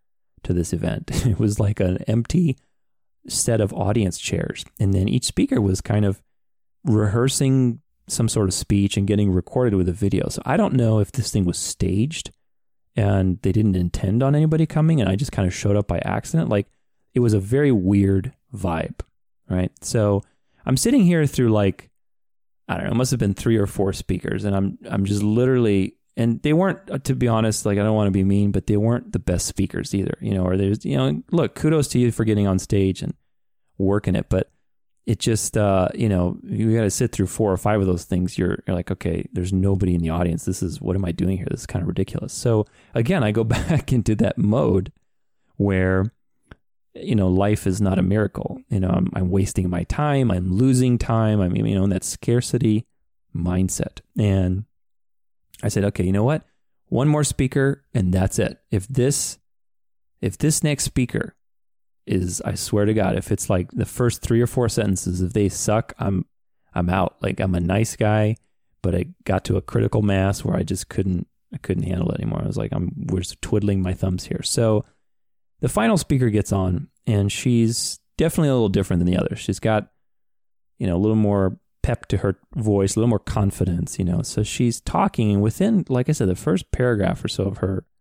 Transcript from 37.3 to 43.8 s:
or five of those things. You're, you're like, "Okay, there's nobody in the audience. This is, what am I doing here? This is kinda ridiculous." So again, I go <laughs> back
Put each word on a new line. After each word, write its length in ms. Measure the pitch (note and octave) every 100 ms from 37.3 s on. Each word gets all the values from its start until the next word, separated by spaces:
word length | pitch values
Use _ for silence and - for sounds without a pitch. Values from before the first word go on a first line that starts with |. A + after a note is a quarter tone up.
| - G#2+
or 60 | F#2
five 220 | G#2 G#2+
of 80 | F#2+
those 160 | F2
things. 340 | - F2+ F2+ -
You're, 240 | F#2 G2+ -
you're 80 | F2+
like, 160 | -
"Okay, 340 | F#2 F2 E2 -
there's 220 | - F2+
nobody 420 | F#2+ G2 F#2+ F#2 F2
in 60 |
the 80 | E2
audience. 340 | E2+ F2 E2
This 180 | - -
is, 200 | E2+ -
what 160 | G2+ F#2+
am 80 | F#2
I 80 |
doing 240 | E2+ F#2 F#2+
here? 100 | -
This 120 | -
is 40 | -
kinda 220 | G2 F2+
ridiculous." 460 | F#2 F#2+ - -
So 320 | - B2 G#2+ G#2 _ _
again, 300 | A#2 A#2 F#3
I 80 | G#2+
go 120 | G#2+
<laughs> 20 | A2
back 480 | - - D3+